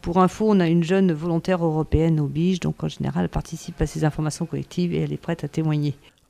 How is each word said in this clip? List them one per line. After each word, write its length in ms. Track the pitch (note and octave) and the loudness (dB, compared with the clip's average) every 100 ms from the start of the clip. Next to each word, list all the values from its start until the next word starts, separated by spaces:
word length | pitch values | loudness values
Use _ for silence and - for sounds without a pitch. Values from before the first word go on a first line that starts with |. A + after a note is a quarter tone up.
Pour 180 | - E3+ | 0 2
info, 280 | F3 - G#3+ | 2 2 2
on 120 | G3+ | 4
a 80 | E3+ | 4
une 140 | E3+ | 2
jeune 300 | E3 F#3+ F#3+ | 4 4 2
volontaire 500 | D#3 E3+ E3 E3 F3+ | 2 0 -2 0 0
européenne 560 | E3 D#3 D3+ D3+ E3 D#3+ | 0 0 0 2 4 2
au 60 | C#3+ | 0
Bige, 340 | C#3 F3 F#3 | 0 0 0
donc 220 | D#3 D#3 | -2 -4
en 60 | D#3 | -6
général, 360 | - C#3 D3 | -4 -4 -2
elle 40 | F3 | -2
participe 540 | - - E3 - E3+ | -4 -6 -12 -12 -4
à 40 | D3+ | -4
ces 180 | D#3+ | 0
informations 420 | D#3 C#3+ D3+ - E3+ | -2 0 -4 -4 -6
collectives 480 | C#3 C3+ - F3 | -6 -6 -2 -2
et 60 | D#3+ | 0
elle 120 | D3+ | -2
est 60 | D3 | -4
prête 260 | - E3 | -6 -6
à 40 | C#3+ | -4
témoigner. 460 | - D#3 D3+ D3 C3+ - _ _ | -2 0 0 0 -4 -12 _ _